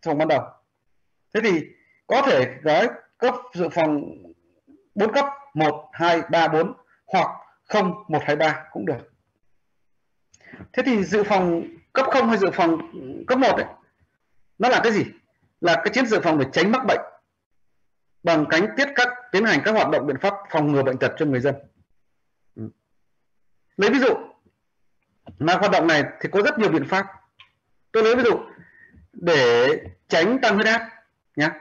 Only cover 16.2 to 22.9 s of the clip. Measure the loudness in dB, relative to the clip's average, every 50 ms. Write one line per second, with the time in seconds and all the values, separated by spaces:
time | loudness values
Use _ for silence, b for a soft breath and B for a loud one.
16.2 | 2 2 0 0 0 0 0 0 2 2 2 0 0 0 0 0 -2 -8 -18 -20
17.2 | _ _ _ _ _ _ _ _ _ _ _ _ _ _ _ _ _ _ _ _
18.2 | _ 0 0 0 0 0 0 0 0 0 0 -2 -2 -2 0 0 0 0 -2 -8
19.2 | -14 -4 -2 0 0 2 0 0 0 0 2 2 2 2 0 -2 -2 -2 -6 -2
20.2 | -2 -4 -4 -4 -12 -4 -2 -2 0 2 2 2 2 0 0 0 -2 -4 -2 -2
21.2 | -2 -2 0 0 0 -2 -2 -4 -10 -20 _ _ _ _ _ _ _ _ _ _
22.2 | _ _ _ _ _ _ _ -14 -14 -14 _ _ _ _